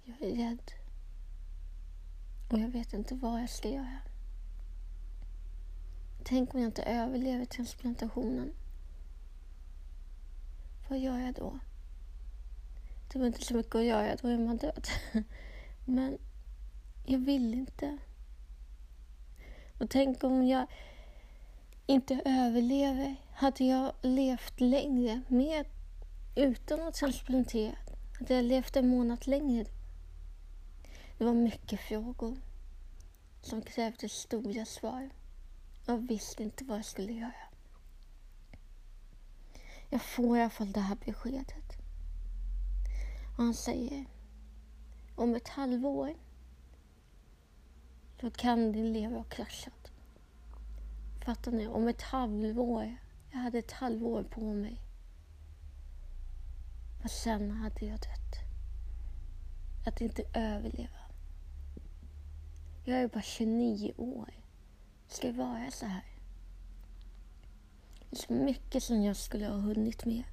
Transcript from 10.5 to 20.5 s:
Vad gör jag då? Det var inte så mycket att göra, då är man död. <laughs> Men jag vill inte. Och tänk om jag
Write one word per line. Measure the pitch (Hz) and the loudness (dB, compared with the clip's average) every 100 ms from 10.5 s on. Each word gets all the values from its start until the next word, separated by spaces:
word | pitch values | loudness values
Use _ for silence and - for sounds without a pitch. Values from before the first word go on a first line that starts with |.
| - - - - | -8 -10 -10 -4
Vad | 269 | 0
gör | 262 247 | 2 2
jag | 247 | 0
då? | 254 190 269 - - - - - - - - - - - - - - - | -2 -4 -6 -8 -10 -10 -10 -10 -8 -10 -10 -10 -10 -10 -10 -10 -10 -4
Det | 269 | 2
var | 247 | 4
inte | 233 | 4
så | - | 2
mycket | 233 226 | 2 4
att | 226 | 4
göra, | 233 220 208 - | 6 6 4 2
då | 247 | 2
är | 233 | 4
man | 233 233 | 4 2
död. | 294 - - - - | 0 -2 -2 -2 2
<laughs> | 220 214 - - - - - | 2 2 -8 -12 -12 -12 -8
Men | - 254 262 277 - - - - - - - - - | 2 4 4 0 -6 -12 -12 -10 -10 -10 -12 -10 2
jag | 262 | 4
vill | 262 277 233 | 6 6 6
inte. | 240 269 - 285 294 - - - - - - - - - - - - - - - - - - | 2 -2 -2 -4 -4 -8 -12 -12 -12 -12 -12 -12 -12 -14 -14 -14 -14 -14 -14 -12 -12 -12 -4
Och | 226 | 4
tänk | 269 269 254 | 6 6 6
om | 262 262 | 6 8
jag | 254 | 8